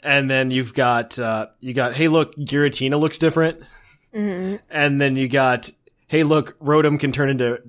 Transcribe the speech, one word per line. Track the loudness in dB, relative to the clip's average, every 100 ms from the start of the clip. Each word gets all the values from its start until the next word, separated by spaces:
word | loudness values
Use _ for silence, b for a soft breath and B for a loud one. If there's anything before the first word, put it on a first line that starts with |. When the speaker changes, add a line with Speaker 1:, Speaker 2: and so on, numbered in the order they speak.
Speaker 1:
and | 0 0 2
then | 0 0
you've | 0 -2 0
got, | 2 2 -2 -6
uh, | -4 -4 -6 _
you | -8
got, | -2 -2 0
"Hey, | 2
look, | 2 0 -4
Giratina | -4 0 0 0 -2 0
looks | 0 0
different." | 0 2 0 -2 b b b b _
Speaker 2:
Mm-hmm. | -8 -6 -6 -8 -8 -8
Speaker 1:
And | -2 0 2
then | 0 0
you | 0
got, | 2 2 0 -4 -18 _ _ -2
"Hey, | 2
look, | 4 2 0 -6
Rotom | 0 2 4 2
can | -2
turn | 0 0
into, | 0 -2 -4